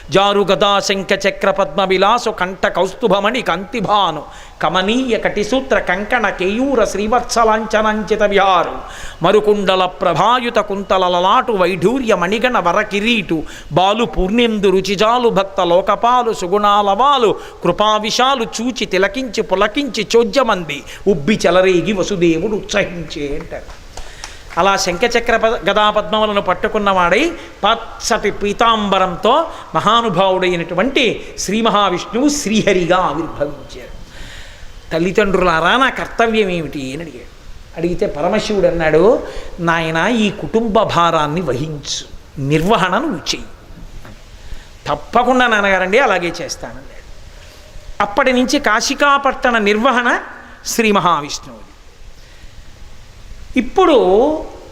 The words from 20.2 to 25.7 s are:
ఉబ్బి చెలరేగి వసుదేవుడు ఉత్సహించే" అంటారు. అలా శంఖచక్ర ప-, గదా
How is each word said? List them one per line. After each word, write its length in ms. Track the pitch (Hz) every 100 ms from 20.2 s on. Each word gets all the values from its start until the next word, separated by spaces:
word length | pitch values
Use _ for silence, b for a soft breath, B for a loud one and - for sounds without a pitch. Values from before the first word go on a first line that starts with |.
| 226 269 240 190 151 143 - B 196
ఉబ్బి 320 | 175 143 220 180
చెలరేగి 460 | 180 190 180 160
వసుదేవుడు 640 | 196 - 190 170 160 208 208
ఉత్సహించే" 800 | - 202 180 175 151 160 143 139
అంటారు. 480 | 135 135 - - - - B B B B B 165
అలా 180 | 190 190
శంఖచక్ర 600 | 180 175 233 233 233 226
ప-, 320 | 220 226
గదా 220 | 170